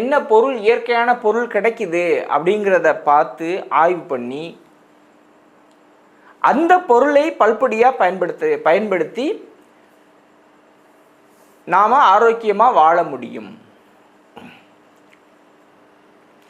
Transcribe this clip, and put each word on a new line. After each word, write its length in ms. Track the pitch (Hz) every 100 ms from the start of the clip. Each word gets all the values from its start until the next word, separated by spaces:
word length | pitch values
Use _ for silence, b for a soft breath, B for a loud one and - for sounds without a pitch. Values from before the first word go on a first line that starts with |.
என்ன 240 | 247 285 -
பொருள், 240 | 220 262 247
இயற்கையான 540 | 202 233 240 233 240 240 214
பொருள் 260 | 226 233 208
கிடைக்குது 500 | 220 226 185 170 175 135 -
அப்படிங்கிறத 640 | 143 170 214 196 180 156 143 151
பார்த்து 400 | 147 160 - 165 185 - 143
ஆய்வு 220 | 170 175 147
பண்ணி, 300 | 131 120 139 165 - _ _ _ _ _ _ _ _ _ _ _ _ _ _ b b b b 165
அந்த 220 | 233 339 359 359
பொருளை 380 | 240 285 285 311 -
பல்பொடியா 480 | 214 226 254 220 247 240
பயன்படுத்த-, 580 | 185 185 170 151 156 147
பயன்படுத்தி 640 | 160 190 214 180 156 226 294 440 - - _ _ _ _ _ _ _ _ _ _ _ _ _ _ _ _ _ _ _ _ -
நாம 260 | 180 214 269 233
ஆரோக்கியமா 540 | 202 226 226 220 202 240 190
வாழ 180 | 156 175 160
முடியும். 400 | 131 117 120 101 - _ _ _ _ _ _ _ - - - _ _ _ _ _ _ _ _ _ _ _ _ _ _ _ _ _ _